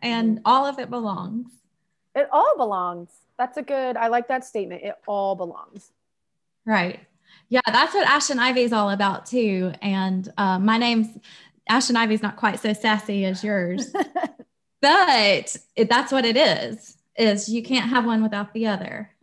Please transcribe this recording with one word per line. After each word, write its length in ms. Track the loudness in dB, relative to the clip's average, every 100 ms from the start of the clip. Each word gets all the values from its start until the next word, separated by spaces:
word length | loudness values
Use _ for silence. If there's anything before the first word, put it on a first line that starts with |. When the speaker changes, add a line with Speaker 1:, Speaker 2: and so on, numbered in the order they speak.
Speaker 1:
and 360 | -4 0 0 0
Speaker 2:
Mm-hmm. 20 | 2
Speaker 1:
all 180 | 2 2
of 140 | -4
it 100 | -8
belongs. 600 | -6 -6 -6 -8 -10 -10 _ _ _ _ _ _ -2
Speaker 2:
It 120 | 2
all 240 | 4 4 2
belongs. 540 | 0 -2 -4 -6 -14 _ _ -8
That's 200 | -6 -6
a 40 |
good, 340 | -6 -4 -4 -2
I 120 | 0
like 200 | 0 0
that 140 | -4
statement. 380 | -4 -8 -8 -10
It 140 | -12 -12 -6
all 300 | -2 -2 -2
belongs. 560 | -6 -10 -18 -20 -20 _ _ _ _ _ _ _ -2
Speaker 1:
Right. 340 | -2 -2 -6 _ _ _ _ -2
Yeah, 140 | 0 2
that's 260 | 2 2
what 140 | 2 2
Ash 240 | 2 2
and 100 | 0
Ivy 220 | 2 2
is 100 | 2
all 160 | 2 0
about 380 | 0 0 -2 -4
too. 440 | 0 0 0 -2 -4
And, 500 | -4 -2 0 -2 -4 -2
uh, 220 | 0 2
my 220 | 2 4
name's, 360 | 2 2 0 -6 -20 -20 -20 _ 0
Ash 200 | 0 2
and 80 | 2
Ivy's 240 | 2 0
not 140 | -2 -2
quite 220 | -2 -2
so 140 | -4
sassy 500 | -2 0 0 -2 -2 -2
as 180 | -2
yours, 500 | -2 -2 -2 -4 -6 -4 -4 -4 -6 -8
Speaker 2:
<laughs> 440 | -20 _ _ _
Speaker 1:
but 760 | 4 6 6 4 4 2 -2 -12 -6 0
it, 140 | 2
that's 220 | 2 2
what 140 | 0 2
it 120 | 4
is, 600 | 4 2 -4 -10 -16 _ _ 0
is 320 | 2 0 -2
you 140 | -6
can't 260 | -2 -2 0
have 160 | 0 0
one 180 | 0
without 300 | 0 -2 -6
the 140 | -4 -2
other. 440 | -4 -6 -12 -14 _